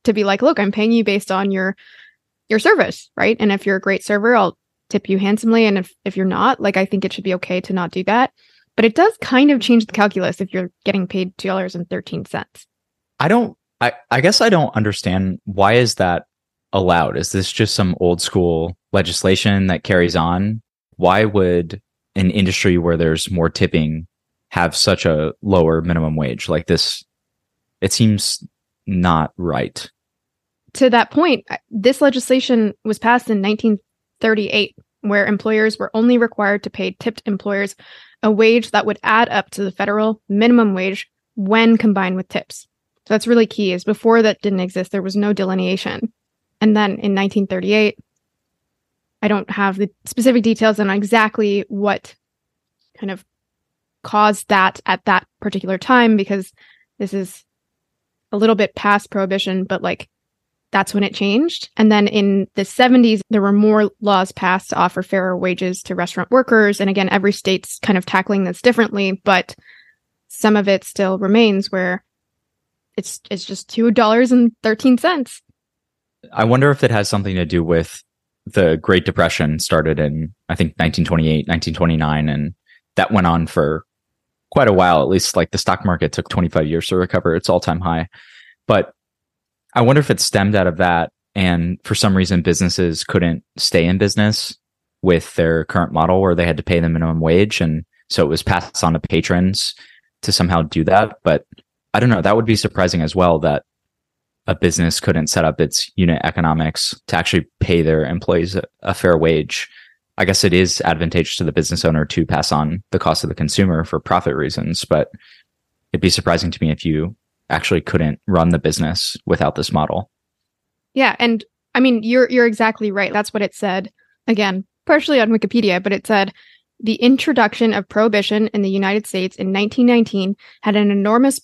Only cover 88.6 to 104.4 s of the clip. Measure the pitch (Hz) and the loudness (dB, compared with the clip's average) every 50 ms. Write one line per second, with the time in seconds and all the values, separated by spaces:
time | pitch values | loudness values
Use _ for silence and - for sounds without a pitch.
88.6 | _ - 110 95 - - - _ _ _ _ _ _ _ _ _ _ _ _ _ | _ 0 0 0 0 -2 -8 _ _ _ _ _ _ _ _ _ _ _ _ _
89.6 | _ _ - 123 117 120 135 151 139 - 117 - - - - 107 98 101 107 98 | _ _ 0 2 4 4 4 4 4 2 0 -2 -2 0 0 2 2 2 2 2
90.6 | 90 90 82 78 92 87 87 82 82 - _ _ _ _ - 101 92 90 87 85 | 2 2 2 2 2 2 2 2 0 -4 _ _ _ _ -4 -2 0 0 0 0
91.6 | 85 87 90 - - - 104 - - 104 95 95 92 85 95 90 80 90 85 - | -2 -2 -4 -6 -6 -4 -2 2 2 4 4 2 2 2 2 2 2 2 2 2
92.6 | 95 90 - - 90 85 80 - - - - 90 87 85 82 - - _ _ - | 0 0 0 0 -2 -2 -2 -4 -4 -2 0 0 0 0 -2 -4 -8 _ _ -6
93.6 | - - - 87 82 85 92 95 104 101 - 110 104 107 107 - - - - - | -4 0 2 2 2 2 2 2 0 0 2 2 0 0 0 -2 -6 -10 -14 -18
94.6 | _ _ _ _ _ _ _ _ - 92 87 80 - - - - 82 82 82 80 | _ _ _ _ _ _ _ _ 2 2 2 2 0 -2 -4 -2 0 0 0 0
95.6 | 78 - - 90 85 - 76 82 80 87 92 95 98 92 87 85 85 85 78 71 | -2 -2 -2 -2 0 0 0 0 2 2 2 2 2 2 2 2 2 0 0 -2
96.6 | - - 90 85 82 82 82 80 82 82 82 80 80 80 82 92 104 104 - - | -2 0 0 2 2 0 0 0 0 0 0 0 2 2 4 4 2 2 0 -2
97.6 | 90 80 78 80 87 _ _ _ _ - - - 85 71 80 78 - - 95 90 | -2 -2 -2 -4 -6 _ _ _ _ -4 -2 0 0 0 0 -2 0 0 0 0
98.6 | - - - - - 85 82 80 - - - 82 82 - 90 87 92 92 98 - | -2 -6 -4 -2 0 0 0 0 -2 -2 -2 0 0 0 0 2 2 0 0 -2
99.6 | - - - - - - _ _ _ _ _ _ - - - - 90 87 90 85 | -6 -8 -10 -14 -20 -20 _ _ _ _ _ _ -4 -2 0 0 2 2 2 0
100.6 | 80 76 - 82 78 80 92 101 110 107 - - - 87 76 - - _ _ - | 0 0 -2 -2 2 4 4 4 4 2 -2 -2 0 0 0 0 -2 _ _ -20
101.6 | _ _ _ _ _ _ - 104 117 123 117 92 80 98 104 113 113 113 110 101 | _ _ _ _ _ _ 0 2 2 4 4 4 4 2 2 2 2 2 0 0
102.6 | - 101 - 98 92 90 95 87 80 80 - 92 90 87 82 78 78 80 73 71 | 0 -2 0 0 0 2 2 0 -2 0 2 2 4 4 4 2 2 0 -2 -2
103.6 | - _ _ _ _ _ _ _ _ _ _ _ _ _ _ _ | -6 _ _ _ _ _ _ _ _ _ _ _ _ _ _ _